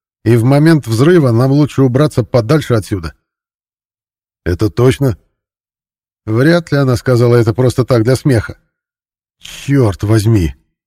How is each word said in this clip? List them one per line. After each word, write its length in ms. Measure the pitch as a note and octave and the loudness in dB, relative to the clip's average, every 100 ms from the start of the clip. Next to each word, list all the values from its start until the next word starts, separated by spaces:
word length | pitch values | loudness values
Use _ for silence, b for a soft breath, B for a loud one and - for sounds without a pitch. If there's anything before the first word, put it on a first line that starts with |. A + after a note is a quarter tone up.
| _ _ | _ _
и 120 | A2 A#2 | 0 2
в 60 | |
момент 440 | A#2+ C#3+ D#3+ D#3+ A2+ | 2 2 4 2 0
взрыва 440 | A2 D3 F3+ C3+ | 0 2 4 2
нам 200 | A2+ C3 | 2 2
лучше 300 | C#3+ D3 - | 2 0 0
убраться 420 | C3+ B2 D3+ - | 0 2 0 -2
подальше 520 | A2+ B2+ A2 D3+ - A#2 | -2 -2 0 -2 0 -4
отсюда». 380 | F2+ G2+ E2 - _ _ _ _ _ _ _ _ _ _ _ _ - | -4 -8 -10 -16 _ _ _ _ _ _ _ _ _ _ _ _ -6
«Это 240 | F2 G#2+ | -4 -4
точно?» 480 | - B2 - C#3 F#2+ _ _ _ _ _ _ _ _ _ _ - | 0 0 2 -2 -4 _ _ _ _ _ _ _ _ _ _ -6
«Вряд 460 | A2 C#3+ E3+ E3+ | -2 0 0 -2
ли 60 | C#3+ | -2
она 180 | C3+ B2 | 0 -2
сказала 400 | - A#2+ A#2+ A#2+ | 0 0 2 2
это 180 | A2+ | 0
просто 300 | A#2 B2+ - | 0 -2 -2
так, 200 | B2 B2 | -2 0
для 120 | A2 C3 | 0 0
смеха». 420 | D3+ A#2 - - _ _ _ _ _ _ _ _ | 0 -2 -4 -12 _ _ _ _ _ _ _ _
«Черт 640 | - - - C#3 A2+ F#2 | -20 -14 -4 0 0 -2
возьми!» 520 | G2+ A2 G#2 A2 E2 - _ _ | 0 0 2 0 0 -6 _ _